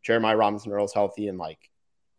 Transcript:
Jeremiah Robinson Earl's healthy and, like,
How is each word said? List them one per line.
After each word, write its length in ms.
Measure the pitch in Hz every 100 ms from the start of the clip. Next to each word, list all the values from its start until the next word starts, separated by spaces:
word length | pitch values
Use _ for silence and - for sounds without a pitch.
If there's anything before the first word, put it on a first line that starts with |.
Jeremiah 340 | - 117 110 110
Robinson 380 | 104 104 110
Earl's 200 | 101 101
healthy 360 | 104 101 - 104
and, 80 | 92
like, 320 | 80 80 _ _ _ _ _